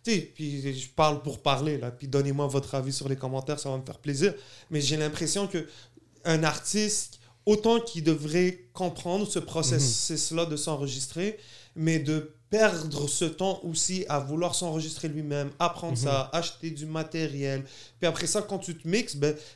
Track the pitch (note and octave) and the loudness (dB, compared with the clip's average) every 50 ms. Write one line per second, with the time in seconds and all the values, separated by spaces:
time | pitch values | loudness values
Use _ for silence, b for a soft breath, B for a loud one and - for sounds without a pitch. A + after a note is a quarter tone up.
0 | - A#3 A3+ F3+ D#3 - - - D#3 D3 C#3+ C#3 C3+ C#3 C3+ C3 B2+ - - - | -2 0 0 0 0 -4 -8 -8 -6 -6 -4 -4 -4 -4 -4 -6 -8 -2 2 4
1 | D#3 D3+ D3 C#3+ B2+ C#3+ A#2 - - C#3+ C#3 B2+ C#3+ D#3 D3+ C3 A#2+ B2 A#2+ - | 6 6 4 2 -2 -6 -6 0 2 2 4 4 2 0 0 -2 -4 -6 -8 -8
2 | - C3+ C3 C#3 C#3 C#3 C3+ C#3+ D3 C#3 C3 C#3 C#3 - - C3+ C3 C3+ C3 - | -4 0 2 2 2 2 2 0 0 2 2 0 0 0 -2 -2 -2 -2 -4 -4
3 | C3+ C#3 C3+ C3 C3+ B2+ C3 C3 C3 D3 D3 D3 - C#3 C3+ C3 A#2+ - - - | -2 -2 -2 -2 -4 -4 -4 -4 -4 -4 -4 -4 -4 -4 -4 -4 -6 -8 -12 -8
4 | - D3 C#3+ C3+ E3+ G3+ G3+ B B B B B B - D#3+ D3 C#3+ C3 D#3 D3+ | -6 -4 0 2 2 2 2 B B B B B B -4 -2 0 2 2 2 2
5 | D3+ D3+ D3 - E3 D3+ - G3+ G3+ F#3+ F#3 E3+ D#3 B B B B B B - | 0 0 -2 -2 -2 0 0 0 0 0 -2 -4 -4 B B B B B B -20
6 | - _ _ _ - E3+ E3 D#3 E3 D#3 C#3+ - - - - G#3+ G#3+ G#3 G#3 - | -20 _ _ _ 0 2 2 4 4 2 0 0 -2 -2 0 2 2 2 0 -2
7 | - - - b b b b _ _ G#3 G#3+ G#3 G#3 A3+ A#3 A#3 A3+ - - E3 | -4 -6 -10 b b b b _ _ 4 4 6 6 6 6 4 4 0 -4 0
8 | D3+ E3 D#3 C#3+ D3 D3+ D3+ F3+ F3+ F3+ F#3 - - - - - F#3 F3 E3 - | 2 4 4 2 2 0 2 4 4 4 2 -2 -8 -14 -6 -4 -4 -4 -4 -4
9 | - F3 F3 G3+ G#3 - - F3+ E3 - - D#3+ D#3+ C3 B2 C3+ C#3 B2 A2+ - | -2 -2 0 0 0 0 -2 -4 -4 -2 -2 0 2 2 4 4 4 4 2 2
10 | - - D#3+ D3 - - D#3+ E3 E3+ E3 D3+ D3 - E3 D#3 C#3 C#3+ C#3 B2 C3+ | 0 -2 -2 -2 -2 -2 0 0 0 0 -2 -2 -2 -2 -2 -2 -2 -4 -4 -4
11 | C3+ - - D#3+ F#3 G#3 G#3+ B B B B B B B B E3 D#3 D#3+ E3 D#3 | -6 -6 -4 -4 -4 -4 -4 B B B B B B B B -2 2 2 2 2
12 | C#3 D3 D#3 D#3 D3+ - - - _ _ G3+ A3 A3 G#3 F3+ E3 D#3 D#3 C#3+ C#3+ | 2 0 0 -2 -2 -6 -12 -20 _ _ 4 4 6 4 4 2 -4 -4 -4 -2
13 | D3 C#3+ - - F3+ D#3+ D#3+ - F#3 G3 F#3 F#3+ - F3 D#3+ D#3 - - F3+ F#3 | -2 -2 0 0 0 -2 0 0 0 0 -2 -2 -4 -4 -2 -2 0 0 -2 -2
14 | F3+ - D3 C#3+ C3+ C3+ D3+ D#3+ F3 E3+ E3+ - F3+ E3+ D#3 D#3+ D#3 D#3 D#3 - | -2 -2 -2 -2 -2 -2 0 0 0 0 0 -2 -2 -2 -2 -2 -4 -4 -6 -6
15 | - D#3+ D3 D#3 D3+ D3 C#3+ C#3+ C#3+ C#3+ - - E3+ E3 E3+ - E3+ E3 C3 A2+ | -6 -4 -4 -4 -4 -2 -2 -2 -2 -4 0 0 0 0 0 -2 -4 -2 -2 0
16 | C3 C#3+ C#3 C3+ C3 - - E3+ E3 - - - E3 E3 D3+ C#3+ D3+ D#3 D#3 D#3+ | 2 2 2 2 0 0 -2 -2 -2 -4 -6 -8 -8 -8 -6 -8 -6 -6 -4 -4
17 | D#3 D#3 - E3 D#3+ D3 C#3+ C#3 C#3 C#3 C3+ C3+ C3+ B B B B B B _ | -4 -4 -4 -2 -2 -2 -2 -2 -2 -2 -2 -2 -4 B B B B B B _
18 | - E3 D#3+ - F3+ D#3+ - G#3+ G3+ - G3 F#3 F#3+ F3 D#3+ - - E3 F3+ A#3 | 0 2 2 2 0 0 0 0 0 -2 -4 -6 -6 -8 -10 -8 -2 0 2 2
19 | B3 - - C#3+ C#3+ D3+ D3+ D3+ B B B | 2 0 0 2 2 2 2 0 B B B